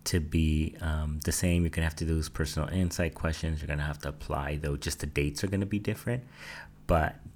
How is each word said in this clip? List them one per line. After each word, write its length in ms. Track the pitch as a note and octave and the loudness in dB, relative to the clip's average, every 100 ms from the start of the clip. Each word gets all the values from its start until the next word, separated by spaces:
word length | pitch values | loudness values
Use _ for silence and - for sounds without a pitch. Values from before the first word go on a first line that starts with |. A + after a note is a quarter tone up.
to 160 | - F2+ | -2 0
be, 560 | D2+ E2 D#2 D2+ D#2 - | 2 4 4 4 2 -2
um, 380 | E2 D#2 D2+ D2+ | -2 0 0 -2
the 80 | E2+ | -2
same. 300 | - F2+ F2 | 2 4 4
You're 80 | E2+ | 4
gonna 160 | E2 E2 | 2 0
have 100 | - | 0
to 80 | |
do 100 | D#2+ | 0
those 140 | D#2+ D2+ | 0 0
personal 400 | - D#2 - C#2+ | -2 -2 0 0
insight 460 | F2+ F2+ - E2+ | 2 2 2 -2
questions. 460 | - E2 D#2 D#2+ D2+ | 0 -2 0 -2 -2
You're 80 | D2+ | -2
gonna 140 | D2 | -2
have 160 | D2 D2+ | -2 -2
to 80 | D2+ | -6
apply, 480 | D2+ - D2 C#2+ D2 | -6 -4 -2 -2 -2
though. 200 | D2 C#2+ | -2 -2
Just 240 | - - | -2 -4
the 60 | D2 | -2
dates 360 | D2 C#2+ D2 | 0 0 0
are 60 | G2 | 0
gonna 180 | G2 G2 | 0 0
be 140 | G#2 | -2
different. 420 | G#2+ G#2+ - B2 - - - - - - - | -2 -4 -2 -4 -6 -16 -16 -16 -16 -8 2
But 300 | E2+ D#2 - - | 4 4 -2 -14